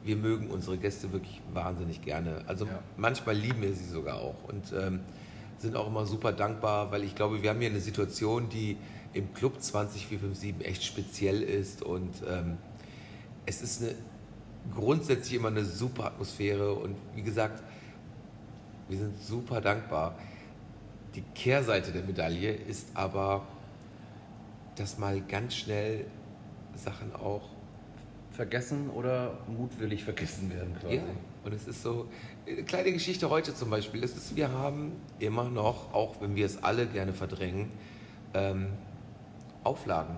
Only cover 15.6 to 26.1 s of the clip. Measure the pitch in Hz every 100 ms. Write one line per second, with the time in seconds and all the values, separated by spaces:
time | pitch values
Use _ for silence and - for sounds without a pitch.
15.6 | 101 87 123 127 104 - 98 - 101 101
16.6 | 101 101 98 98 - 110 104 107 110 -
17.6 | - - - - - - - - - -
18.6 | - - - 95 104 101 - 117 120 120
19.6 | 98 107 - 78 82 85 - - - -
20.6 | - - - - - - - - 127 139
21.6 | 117 101 - 87 92 85 82 85 104 107
22.6 | - 104 - 87 95 98 98 98 - -
23.6 | - - - - - - - - - -
24.6 | - - 101 - 101 98 95 101 120 -
25.6 | - 104 107 110 104